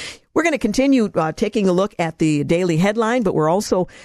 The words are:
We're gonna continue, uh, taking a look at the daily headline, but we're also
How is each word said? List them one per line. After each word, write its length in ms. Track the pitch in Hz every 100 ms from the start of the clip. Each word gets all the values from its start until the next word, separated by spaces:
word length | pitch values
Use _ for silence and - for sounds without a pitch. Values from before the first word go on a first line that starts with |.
| - - _
We're 100 | -
gonna 140 | 330 262
continue, 520 | 220 233 277 262 208
uh, 180 | - 160
taking 360 | - 226 220 190
a 40 |
look 220 | 180 202 -
at 200 | 165 -
the 260 | 156 147
daily 320 | 143 170 185 160
headline, 460 | 202 214 220 247
but 120 | 190
we're 140 | - 156
also 400 | 190 - 190 180 -